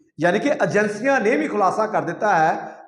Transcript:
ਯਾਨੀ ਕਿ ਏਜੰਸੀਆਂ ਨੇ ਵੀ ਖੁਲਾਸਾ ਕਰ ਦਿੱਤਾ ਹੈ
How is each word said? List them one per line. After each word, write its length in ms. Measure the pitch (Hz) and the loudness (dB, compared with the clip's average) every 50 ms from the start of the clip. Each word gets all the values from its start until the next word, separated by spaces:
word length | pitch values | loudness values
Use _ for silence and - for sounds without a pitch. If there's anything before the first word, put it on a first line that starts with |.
| _ _ _ - | _ _ _ -2
ਯਾਨੀ 180 | 151 175 185 208 | 0 0 2 2
ਕਿ 100 | - 285 | 0 0
ਏਜੰਸੀਆਂ 720 | - - 208 165 143 208 214 208 208 - 240 277 277 254 | 0 0 0 0 2 0 0 0 -2 -2 0 0 0 2
ਨੇ 160 | 202 214 277 | 2 2 0
ਵੀ 120 | 302 311 240 | 0 0 -2
ਖੁਲਾਸਾ 380 | 202 208 196 175 175 208 220 | -2 0 0 0 2 0 -2
ਕਰ 160 | 214 208 165 143 | -2 -2 -2 -2
ਦਿੱਤਾ 360 | 160 165 - 220 208 190 160 | -4 -4 -2 0 2 2 4
ਹੈ 400 | 156 165 208 - - - - - - | 2 2 0 -2 -6 -12 -14 -18 -20